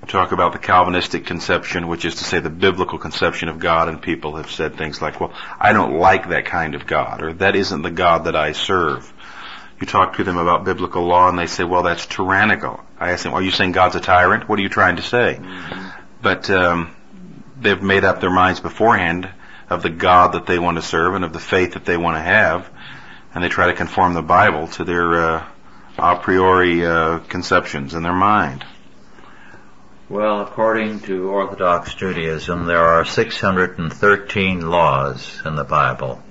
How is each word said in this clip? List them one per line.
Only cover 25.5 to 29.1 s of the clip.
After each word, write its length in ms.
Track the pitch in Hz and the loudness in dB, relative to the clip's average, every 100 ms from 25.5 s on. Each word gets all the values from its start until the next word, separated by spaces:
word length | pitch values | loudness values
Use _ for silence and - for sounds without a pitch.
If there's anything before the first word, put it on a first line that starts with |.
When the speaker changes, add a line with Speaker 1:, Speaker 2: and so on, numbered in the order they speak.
| - - - - - | -18 -20 -20 -16 -2
Speaker 1:
a 180 | 87 87 | 2 2
priori, 680 | - 92 92 92 90 85 85 | 2 4 6 6 4 2 2
uh, 320 | 82 80 82 - | 2 0 -2 -4
conceptions 640 | 92 87 92 - 73 69 | -8 0 0 0 -8 -6
in 100 | 82 | -6
their 100 | 85 | -2
mind. 500 | 90 98 107 82 65 - - - - - | 2 4 2 0 -6 -14 -18 -20 -20 -20